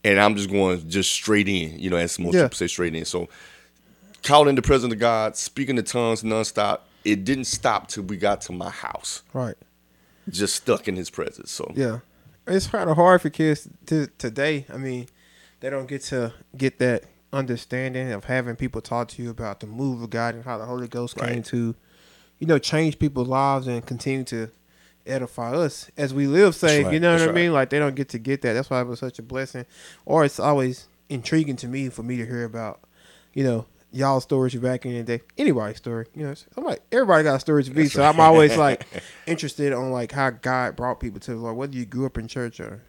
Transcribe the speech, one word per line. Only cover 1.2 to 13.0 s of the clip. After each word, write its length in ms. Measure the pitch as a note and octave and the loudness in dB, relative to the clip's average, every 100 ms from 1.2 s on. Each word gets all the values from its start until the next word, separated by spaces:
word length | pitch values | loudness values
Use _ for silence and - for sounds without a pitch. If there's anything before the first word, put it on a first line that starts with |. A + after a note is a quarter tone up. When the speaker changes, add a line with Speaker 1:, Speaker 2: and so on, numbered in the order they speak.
| - G#2 G2 | 2 2 2
Speaker 1:
in, 320 | F#2+ D#2+ D#2+ | -2 -4 -6
you 100 | F2+ | -2
know, 80 | F2 | 0
as 220 | E2+ - | 0 -2
most 160 | F2 F3 | 0 2
Speaker 2:
Yeah. 80 | |
Speaker 1:
people 140 | C3 - | 2 0
say, 100 | F2 | -4
straight 260 | - F2 | -2 -2
in. 100 | D#2+ - | -2 -6
So, 240 | F2 E2+ - - - _ _ _ _ _ - | -6 -8 -14 -20 -20 _ _ _ _ _ -10
caught 240 | - D3 D3 | 6 8 8
in 60 | C3+ | 4
the 60 | |
presence 320 | A#2 C3+ A#2+ | 4 2 2
of 60 | G#2+ | 0
God, 360 | A#2 A2+ A2 - | 2 2 -2 -4
speaking 420 | - - C3+ B2+ | -8 -6 -2 -2
in 40 | |
tongues 380 | G2+ B2 A#2 A2+ | -2 -2 0 0
nonstop. 580 | A2+ A2 G#2+ - G#2 - _ _ | -2 -2 -2 0 0 -2 _ _
It 200 | G#2 G#2 F#2+ | 0 0 0
didn't 200 | C3+ B2 | -4 -4
stop 420 | - B2+ G#2 - | -2 0 -2 -4
till 160 | A2 | -10
we 140 | F#2 G2 | -8 -2
got 240 | G2+ G2 | 0 0
to 100 | - | -6
my 180 | F2+ F2 | -10 -10
house. 540 | - - - - - _ | -10 -10 -10 -10 -12 _
Speaker 2:
Right. 220 | C3+ B2 - _ _ _ _ _ _ - | -6 -6 -8 _ _ _ _ _ _ -10
Speaker 1:
Just 260 | E2+ G2+ - | -4 -2 -2
stuck 320 | - G#2+ - | 0 0 0
in 80 | F#2 | -6
His 140 | E2+ | -8
presence. 400 | - - - - | -8 -8 -10 -14
So 200 | - - - | -10 -8 -2
Speaker 2:
Yeah, 240 | B2+ A#2 _ _ - _ - | -2 -4 _ _ -20 _ -2
it's 200 | F#3+ - | -2 0
kinda 260 | G#3+ F3 | -2 0
hard 280 | D#3 | 6